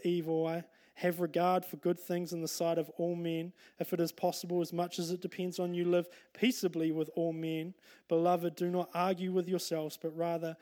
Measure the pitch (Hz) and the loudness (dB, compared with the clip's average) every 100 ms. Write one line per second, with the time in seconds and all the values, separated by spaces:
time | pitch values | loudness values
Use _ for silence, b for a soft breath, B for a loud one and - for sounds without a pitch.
0 | 175 175 160 160 160 170 170 b b - | 2 0 2 0 2 -2 -6 b b -2
1 | 180 170 175 170 180 185 180 151 175 180 | 0 2 0 4 4 4 0 -2 0 0
2 | - 175 165 170 160 - 170 165 160 - | -2 -4 -2 -4 -4 0 2 2 0 -2
3 | 170 175 170 165 175 - B B 170 175 | -2 0 -2 -2 -4 -10 B B -4 0
4 | 170 - 180 - 175 180 165 170 175 - | 0 0 -2 -2 -2 -2 0 -2 -4 -2
5 | 165 180 180 - 180 175 175 175 175 175 | -4 -4 -6 -4 -6 -2 -2 0 4 2
6 | 170 B B - 240 247 185 160 160 156 | 2 B B 0 0 2 -2 0 0 0
7 | 156 - 165 160 160 160 165 - B B | -2 0 -2 -2 -2 -4 -6 -10 B B
8 | - 165 175 175 170 165 175 180 175 170 | 0 4 6 4 2 0 0 0 0 0
9 | 185 180 185 185 175 180 - 160 151 - | 2 2 0 0 2 0 0 -2 -4 -4
10 | 160 160 170 170 165 160 | -6 -2 0 0 -2 -8